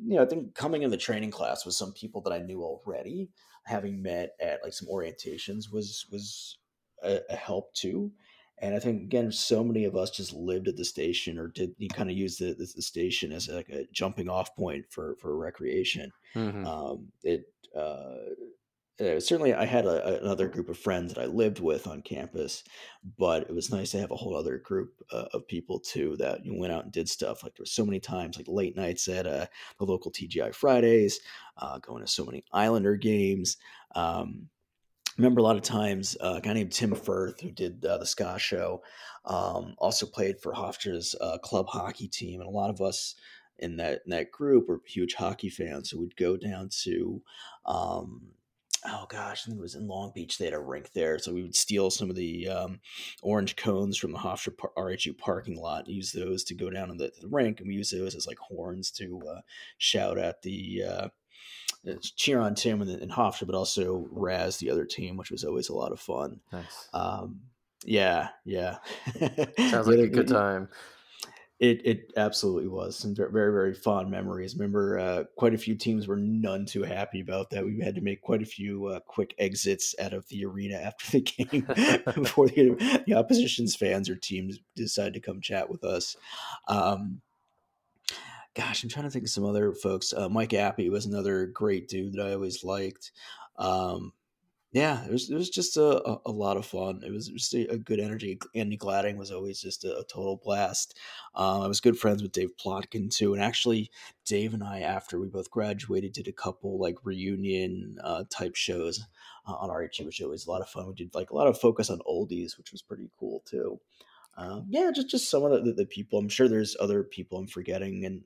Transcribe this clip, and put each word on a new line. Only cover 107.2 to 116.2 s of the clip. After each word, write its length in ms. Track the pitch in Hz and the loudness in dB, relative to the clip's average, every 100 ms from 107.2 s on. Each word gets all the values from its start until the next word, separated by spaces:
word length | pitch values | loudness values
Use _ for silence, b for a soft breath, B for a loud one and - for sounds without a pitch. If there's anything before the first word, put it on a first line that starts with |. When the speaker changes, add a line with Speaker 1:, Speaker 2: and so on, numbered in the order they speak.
| 95 98 98 95 92 92 71 53 | -2 -2 0 0 0 -4 -8 -8
Speaker 1:
uh, 220 | - 82 98 | -4 -2 -4
type 240 | - - | -4 -4
shows, 500 | - - 90 82 110 110 b b b 101 | -2 -2 0 -2 -4 -10 b b b -10
uh, 80 | |
on 160 | - 95 | -6 -4
R 140 | 85 | -4
H 160 | 80 - | -4 -6
U, 60 | 76 | -8
which 120 | - | -6
was 60 | |
always 220 | 71 76 - | -6 -6 -4
a 40 | |
lot 120 | 92 | -4
of 60 | 95 | -4
fun. 200 | - 95 | -8 -10
We 60 | |
did, 200 | 95 87 | -10 -8
like, 160 | - 92 | -6 -2
a 60 | 147 | 4
lot 100 | 143 | 6
of 140 | 117 | 8
focus 280 | 120 - - | 6 6 0
on 120 | 95 | -2
oldies, 560 | - 87 101 87 85 - | -2 0 0 -2 -6 -10
which 140 | - | -16
was 100 | - | -18
pretty 280 | - 98 - _ | -14 -14 -14 _
cool, 240 | - 57 - | -8 -8 -6
too. 340 | 62 - - _ b b b b - | -4 -4 -6 _ b b b b -12
Um, 280 | 90 104 196 | -10 -8 -2
yeah, 220 | 269 359 | 2 2
just, 140 | 277 269 | 2 0
just 220 | 254 - | 0 2
some 140 | 143 | 4
of 80 | 143 | 6
the, 80 | 131 | 6
the, 100 | 117 | 6
the 140 | 113 98 | 2 -2
people. 320 | 101 101 | -4 -2
I'm 100 | 104 | 0